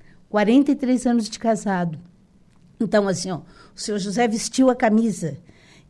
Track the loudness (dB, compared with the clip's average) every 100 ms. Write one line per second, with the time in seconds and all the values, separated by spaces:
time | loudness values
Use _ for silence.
0 | -20 -20 -6 0 4 4 4 0 0 0
1 | 2 0 -2 -4 -2 -2 -2 -2 -2 -6
2 | -14 _ _ _ _ _ _ -6 0 2
3 | 2 -2 -4 -8 -10 -20 -20 -12 -8 -6
4 | -4 0 0 -2 -4 2 2 4 2 2
5 | 2 -2 -6 -8 -16 _ _ -20 _